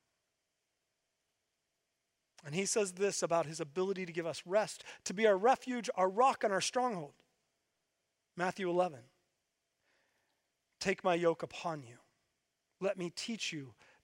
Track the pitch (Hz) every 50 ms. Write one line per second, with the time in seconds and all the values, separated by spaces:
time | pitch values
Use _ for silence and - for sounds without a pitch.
0 | _ _ _ _ _ _ _ _ _ _ _ _ _ _ _ _ _ _ _ _
1 | _ _ _ _ _ _ _ _ _ _ _ _ _ _ _ _ _ _ _ _
2 | _ _ _ _ _ _ _ - - 147 147 180 196 185 - 226 208 190 185 180
3 | 202 202 175 - 185 165 165 170 160 143 160 156 165 143 139 180 185 196 196 185
4 | 185 170 160 170 165 165 139 - - 175 180 214 208 175 - - - - - -
5 | - - 196 185 220 220 196 185 196 240 269 - - 254 247 240 208 - - -
6 | 185 190 190 208 247 269 233 - - 214 196 185 165 - - 247 247 254 220 175
7 | 151 139 135 _ _ _ _ _ _ _ _ _ _ _ _ _ _ _ _ _
8 | _ _ _ _ _ _ - - 175 185 180 - 190 175 170 175 180 180 147 123
9 | 120 131 _ _ _ _ _ _ _ _ _ _ _ _ _ _ _ _ _ _
10 | _ _ _ _ _ _ _ _ _ _ _ _ _ _ _ - - 190 190 -
11 | - 190 175 170 170 165 165 - - - - - - 175 160 151 131 117 123 -
12 | _ _ _ _ _ _ _ _ _ _ _ _ _ _ _ - 185 196 196 190
13 | 175 175 - - - - 233 196 - - 180 151 135 127 110 _ - - _ _